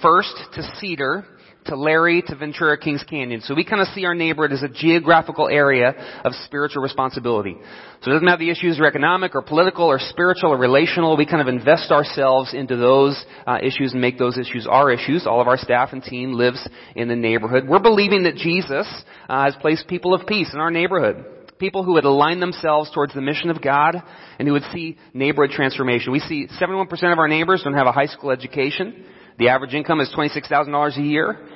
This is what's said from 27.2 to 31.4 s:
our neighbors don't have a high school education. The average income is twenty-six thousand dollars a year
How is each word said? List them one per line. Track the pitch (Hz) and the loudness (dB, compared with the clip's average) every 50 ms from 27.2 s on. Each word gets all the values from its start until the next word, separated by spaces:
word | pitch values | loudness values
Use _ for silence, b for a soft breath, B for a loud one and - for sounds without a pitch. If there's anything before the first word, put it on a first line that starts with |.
our | 160 151 | 2 2
neighbors | 151 156 165 170 190 175 | 2 0 2 0 0 0
don't | - 143 139 | 0 -2 0
have | 143 135 | 2 2
a | 123 | 4
high | 117 139 139 | 4 2 0
school | - - - - 143 | 0 -4 -8 -4 -4
education. | 131 123 123 131 - 147 131 143 - - 185 214 - - B B B B B B B - | -4 -4 -4 -8 -4 -2 -2 -2 -2 -4 -6 -8 -8 -16 B B B B B B B 2
The | 117 120 | 4 4
average | 131 131 139 127 | 4 2 0 -4
income | 127 151 143 165 165 156 | -6 -6 -2 0 0 0
is | 135 123 | 0 -2
twenty-six | - 165 147 143 - 151 143 - | -2 -2 -2 -2 -4 -6 -6 0
thousand | 147 143 151 143 | 0 0 0 0
dollars | 147 147 147 147 131 | -2 0 0 0 -2
a | 139 | -2
year | 143 147 147 151 160 220 220 - | -2 0 0 0 0 -2 -4 -8